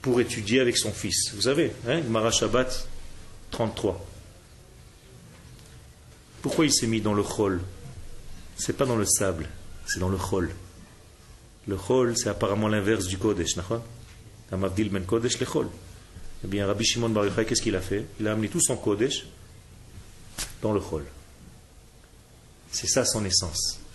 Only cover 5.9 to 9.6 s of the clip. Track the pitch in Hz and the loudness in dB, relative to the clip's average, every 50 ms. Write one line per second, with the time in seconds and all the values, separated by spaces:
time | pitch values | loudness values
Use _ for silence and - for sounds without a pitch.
5.9 | - - - - - - - - - - - 139 - - 160 139 - - 123 113 | -20 -20 -20 -20 -20 -20 -20 -20 -12 -6 -4 -2 2 4 4 4 4 4 4 2
6.9 | 113 110 101 107 104 104 98 - - 110 104 98 92 87 92 95 - - - - | 2 2 2 2 2 2 2 0 2 2 2 2 2 0 -2 -6 -10 -14 -14 -14
7.9 | - - - - - - - - - - - - - - - - - - 139 123 | -14 -12 -12 -12 -12 -12 -12 -12 -14 -14 -14 -14 -10 -8 -4 -2 0 0 2 2
8.9 | 120 110 98 - - - 101 95 87 82 76 - - - | 2 2 2 2 2 2 2 2 0 -2 -4 -8 -10 -12